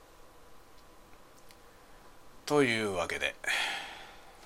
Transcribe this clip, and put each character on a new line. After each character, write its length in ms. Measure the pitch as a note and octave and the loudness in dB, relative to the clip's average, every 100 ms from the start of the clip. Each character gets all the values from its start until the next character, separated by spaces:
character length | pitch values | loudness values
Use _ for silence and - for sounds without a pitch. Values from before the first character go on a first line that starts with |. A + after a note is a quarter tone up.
| - - - - - - - - - - - - - - - - - - - - - - - - - | -20 -20 -20 -20 -18 -18 -18 -20 -20 -20 -20 -20 -20 -20 -20 -20 -20 -20 -20 -20 -18 -18 -18 -10 4
と 180 | D3 | 6
い 180 | C3 A2+ | 8 6
う 120 | G#2+ | 4
わ 140 | F2+ E2 | 2 0
け 120 | D#2 | 2
で、 160 | C#2+ - - - - - - - - - - - | 0 0 0 0 0 -2 -6 -10 -14 -16 -18 -18